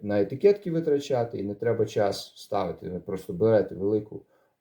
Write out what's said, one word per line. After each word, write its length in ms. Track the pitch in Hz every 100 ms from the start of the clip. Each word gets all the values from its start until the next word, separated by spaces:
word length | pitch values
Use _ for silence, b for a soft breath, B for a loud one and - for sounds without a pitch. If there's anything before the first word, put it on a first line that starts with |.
на 180 | 104 101
етикетки 500 | 98 135 202 202 180
витрачати, 680 | 165 160 143 143 127 113 104
і 40 |
не 120 | 101
треба 320 | 101 117 110 107
час 460 | 117 101 92 - -
ставити. 540 | - 101 90 80 87
Ви 100 | 90
просто 320 | - 95 -
берете 420 | 87 110 110 92
велику 480 | 87 98 107 107 - - _ _ _